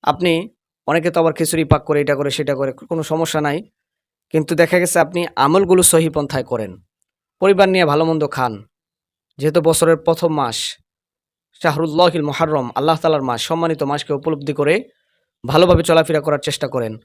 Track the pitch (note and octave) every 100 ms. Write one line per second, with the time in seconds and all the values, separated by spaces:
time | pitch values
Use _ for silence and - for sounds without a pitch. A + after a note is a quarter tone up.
0 | - D3 F3+ E3 G#3 _ _ _ - D#3+
1 | E3 E3 E3 D#3 D#3+ D#3+ D3+ D3 - D3
2 | C#3+ C#3 C#3+ C3 C#3+ C3+ C3+ B2+ - E3
3 | D3+ D#3+ D#3+ D#3 D3+ D3+ G#3+ _ _ _
4 | _ _ _ D#3+ D#3 E3 E3 F3+ F3 F3
5 | F3 F3 E3+ - C#3 F3+ F#3+ F#3 F3 E3
6 | D#3+ D3+ C#3+ C#3 B2 A#2+ G2+ F2+ _ _
7 | _ _ _ _ F#3+ F#3+ F#3+ F#3 E3 D3
8 | E3 D#3+ D3 - B2+ G#2 G#2+ _ _ _
9 | _ _ _ - C#3+ D#3+ D#3+ D#3 D#3+ D#3+
10 | E3 D#3+ E3+ D3+ B2+ A#2 - - _ _
11 | _ _ _ _ _ _ E3+ D3 D#3+ D#3
12 | F3+ D#3+ D3 C#3 D#3+ D3+ B2 - D3 D#3+
13 | E3 D#3 C3 A#2 - E3 E3 D#3 C#3+ C#3+
14 | - C#3+ D3+ D3+ C#3+ D3 C#3+ F#3 B3+ _
15 | _ _ _ _ A#2+ D#3 F3+ E3+ E3+ D#3+
16 | D#3 D#3 D3 D3 D3+ - C3+ C3 A#2 A2